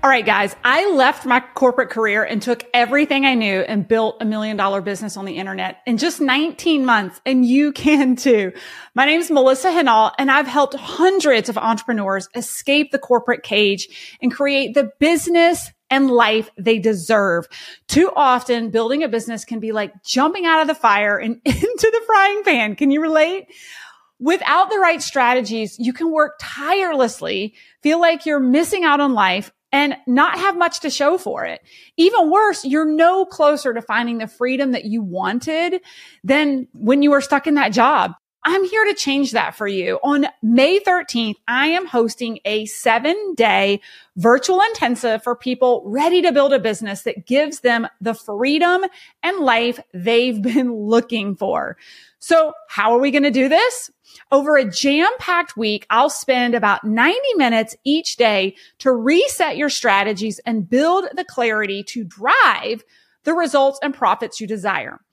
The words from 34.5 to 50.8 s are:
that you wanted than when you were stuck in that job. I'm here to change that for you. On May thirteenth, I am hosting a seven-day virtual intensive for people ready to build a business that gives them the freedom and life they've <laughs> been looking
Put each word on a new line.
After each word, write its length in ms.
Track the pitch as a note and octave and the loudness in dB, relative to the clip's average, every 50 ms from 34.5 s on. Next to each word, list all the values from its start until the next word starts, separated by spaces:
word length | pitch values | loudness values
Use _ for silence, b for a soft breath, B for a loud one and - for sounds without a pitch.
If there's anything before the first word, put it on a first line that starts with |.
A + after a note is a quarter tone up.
| C4 C4 C#4+ C4+ B3 | -2 -2 -2 -2 -2
that 100 | A#3 - | -4 -4
you 180 | G#3+ G#3 A#3 | -4 -4 -4
wanted 800 | G#3+ F#3+ E3+ F#3 F#3+ - G3+ B3 - D#4 D#4 D#4+ E4+ F4 F4+ F4+ F4+ B B B B B B B B | -4 -6 -6 -6 -4 -4 -4 -4 -4 -4 -4 -2 -2 -2 -4 -6 _ B B B B B B B B
than 420 | F#3 C4 D4 D4+ D4 C#4 C4 B3 - _ | 0 2 2 2 0 -2 -4 -6 -10 _
when 280 | - - G#3+ C4 C#4+ | -6 0 2 2 4
you 80 | C#4+ D4 | 4 4
were 120 | C#4+ C#4 | 4 4
stuck 260 | C#4 - - C#4 C#4 D#4+ | 2 2 0 0 2 2
in 80 | D4 | 2
that 160 | D4 C4+ - | 2 2 2
job. 400 | G#3 G#3+ A3+ B3+ D4+ B3+ C4 C#4+ C4+ _ _ _ _ _ - | 2 2 4 4 4 2 0 -2 -4 _ _ _ _ _ -2
I'm 220 | D4 E4+ G4 G4 | 0 0 0 0
here 180 | F4+ G4+ A4 A4 | 0 0 0 0
to 100 | G4+ G4 | 0 0
change 380 | - - C#4 C4+ C#4 C#4+ B3+ | -2 -2 -2 0 0 0 0
that 240 | - A3+ F#3+ - D#3+ | 0 -2 -2 -2 -6
for 120 | - A3 G3+ | -6 -6 -6
you. 300 | G3+ F#3+ F3 F3 F#3 - - | -4 -4 -2 -2 -4 -2 0
On 220 | C4+ C#4+ D4 C#4 - - _ | 0 0 2 0 -2 -4 _
May 380 | - A3 A#3 A#3+ C4 D4+ F4+ G4+ | -2 2 4 4 4 4 4 2
thirteenth, 580 | G4+ - F4+ F4+ E4 - - A#3+ A3+ A3 G#3 _ _ - | 2 2 0 0 0 -4 -6 -4 -4 -4 -6 _ _ -4
I 200 | A#3 B3+ C#4 D#4 | -2 0 0 0
am 180 | E4 F4 F#4+ | 0 -2 -4
hosting 540 | D#4+ - B3 A#3 A3+ - - B3 A3+ A3+ - _ | -2 0 0 0 0 -2 -6 -8 -8 -8 -8 _
a 220 | G3 G#3+ G#3+ G#3+ | -4 -4 -4 -4
seven-day 1120 | G#3 - - - B3 A3+ A#3 A#3+ D4+ E4+ G#4 G#4+ G4 F4 - A#3 G#3+ G3 G3 G3 G3 G3+ G3+ B B B B B B B - | -6 -12 -4 0 0 0 2 0 -2 -2 -2 -4 -8 -2 0 2 2 2 2 2 0 -2 -2 B B B B B B B -2
virtual 420 | E3+ A3+ A#3+ B3+ B3 - F#4 F#4 | 2 2 2 2 2 0 2 2
intensive 640 | G4+ A4 A4+ G#4+ - A#3+ B3 A3 - A#3+ A3 A3 - | 2 0 0 -2 -2 -4 -4 -2 -2 -2 -2 -2 -2
for 140 | B3+ A#3+ A#3+ | -4 -6 -4
people 460 | - B3+ B3+ B3 C4 B3 B3 - - | -4 -6 -2 0 2 0 0 0 -2
ready 360 | G3 G#3 C4 D4 E4 E4+ F4+ E4 | -6 -4 -2 0 2 2 2 2
to 100 | F4 C4 | 2 2
build 180 | C#4+ C#4 C#4 | 2 2 4
a 80 | C4+ C4 | 2 2
business 440 | F3+ A3+ G#3+ F3 A3 G#3 G3 G3 - | 0 -2 -4 -4 -6 -8 -10 -8 -8
that 220 | A#3 - - F3 | -8 -8 -8 -6
gives 360 | _ B3 C4+ D4+ D4+ D#4+ - | _ 0 0 0 0 -4 -4
them 260 | _ B3 A#3 A#3 A3+ - _ _ | _ 0 0 0 -2 -6 _ _
the 120 | F#3+ A3+ A3+ | -6 -6 -6
freedom 720 | A3 - - G#3 G3+ A#3+ C4+ C#4+ D#4 E4+ F4 F4+ F#4 G4 F#4 F#4 B B B B B - | -6 -8 -12 -6 -4 -2 0 0 2 2 2 2 0 -2 -4 -8 B B B B B -6
and 140 | E4 F#4+ G4 | -6 -4 -2
life 420 | D4+ C4 A#3 A3+ A#3 A#3+ A#3+ - - _ _ | 0 0 0 2 0 -2 -4 -6 -12 _ _
they've 480 | F#3 F3 G#3+ A3+ A#3 A#3+ B3+ A#3+ G#3+ | -8 -4 0 2 2 2 0 -2 -2
<laughs> 0 | |
been 340 | G3 B3 A3+ C#4 B3+ B3 A#3+ | -4 0 0 0 0 0 -4
looking 640 | A3 | -6